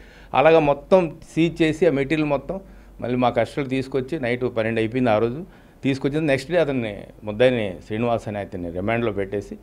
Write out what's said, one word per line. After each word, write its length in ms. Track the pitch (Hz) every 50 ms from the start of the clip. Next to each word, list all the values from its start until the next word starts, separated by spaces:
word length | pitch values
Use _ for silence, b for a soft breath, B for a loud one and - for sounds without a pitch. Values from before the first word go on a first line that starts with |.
| B B B B B B -
అలాగా 260 | 127 143 160 165 165
మొత్తం 600 | 151 143 143 143 - - 196 185 175 151 147 - - - -
సీజ్ 260 | 156 165 170 170 -
చేసి 260 | 165 156 147 151 190
ఆ 20 | 165
మెటీరియల్ 400 | 135 139 139 131 160 156 151 147
మొత్తం 300 | 143 131 - - 175 196 - b b b b b b -
మళ్ళీ 160 | 107 117 127
మా 120 | 127 127 120
కస్టడీలో 400 | 120 123 113 - - 151 143 127
తీసుకొచ్చి 500 | 131 131 127 135 - 135 131 - 170 156
నైట్ 240 | 143 117 123 123 127 117 110
పన్నెండు 220 | 113 107 113 113 113
అయిపోయింది 300 | 113 110 117 131 127 117
ఆ 80 | 104
రోజు. 280 | 107 113 120 123 156 196 b b b b b b b -
తీసుకొచ్చిన 360 | 135 139 135 - 139 139 156
నెక్స్ట్ 320 | 165 147 135 131 - -
డే 60 | 170
అతన్ని, 460 | 175 156 147 135 127 113 107 101 95 50 - - - 110
ముద్దాయిని 560 | 104 104 107 127 131 127 117 107 98 87 76 -
శ్రీనివాస్ 420 | - 107 110 120 120 117 110 -
అనే 120 | 113 104 104
అతన్ని 320 | 98 - 101 90 87 85
రిమాండ్లో 400 | 85 90 95 110 113 117 120 113
పెట్టేసి, 460 | 98 98 98 95 104 101 101 - 107 -